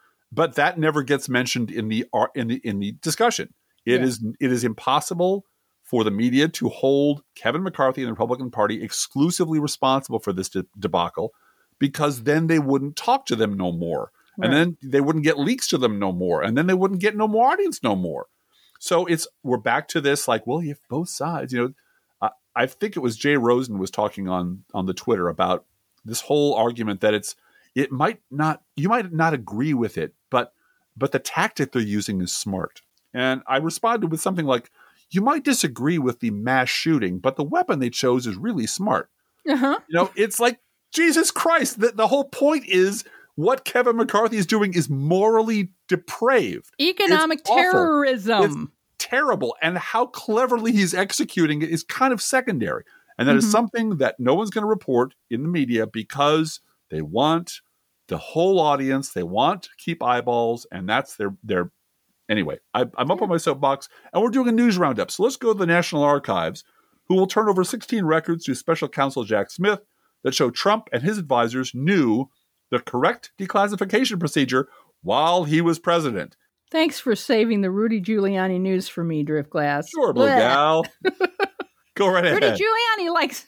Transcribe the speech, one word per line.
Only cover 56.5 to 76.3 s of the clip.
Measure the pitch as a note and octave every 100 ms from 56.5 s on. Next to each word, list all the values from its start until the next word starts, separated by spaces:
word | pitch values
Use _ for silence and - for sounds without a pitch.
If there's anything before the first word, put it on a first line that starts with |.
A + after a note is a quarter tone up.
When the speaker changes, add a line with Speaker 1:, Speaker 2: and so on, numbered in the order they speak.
| - _ _ -
Speaker 1:
they | D#2
want | D2+ F#2 D3 E3 E3+ - _ _ _ _ -
the | F3
whole | - D#3+ F3+ F#3+
audience, | D3+ C#3+ C3+ C3+ C3+
they | -
want | F2 G2 C#3 G3
to | - -
keep | - E3+
eyeballs, | A#2 B2 A#2+ A#2+ A#2 A#2 -
and | F2+ F#2
that's | A#2 C#3 -
their, | G2+ G2
their, | A2 F#2+ F2 _ _ _ _ _ -
Anyway, | G#2+ D#2+ - _
I, | G#2+ B2 -
I'm | B2+
up | F3+
Speaker 2:
Yeah. |
Speaker 1:
on | G#3
my | E3+
soapbox, | D#3+ C3+ C#3 C#3 - _ -
and | E3+
we're | A#3
doing | B3 B3
a |
news | A3+ A#3+ F3+
roundup. | F3 A2 -
So | -
let's | G#3+ C4
go | A#3+
to | G#3
the | F3
National | E3+ E3+ -
Archives, | D3 C#3+ - F#2 E2 E2 - _ _ _ -
who | F#3
will | F#3
turn | - G#3+
over | F#3
sixteen | F3+ A#3 - A3+ E3+
records | D#3+ D#3 E3+
to | -
Special | B2 - E3 C#3+
Counsel | - C#3 C3
Jack | G#2+ G#2+ G2+
Smith | - F#3+ G3+ _ _ _ _
that | C3+
show | C3+ B2+
Trump | - G3 A3 A3
and | B2
his | C#3+ G#3+
advisors | D#3+ B2 A#2 B2+ C3
knew | B2 C#3+ G3 B2+ A2 C#3 _ _ _ -
the | B2
correct | - B2 D#3 A#3 - -
declassification | F#3+ G#3 G3+ G3+ G3 G#3 C4 G3+
procedure | E3 - C3 C3 C3+ - _ _
while | E2+ A#2 D#3 F3+
he | D#3+ D#3+
was | E3+ E3
president. | F3 E3+ D3+ G#2 D#2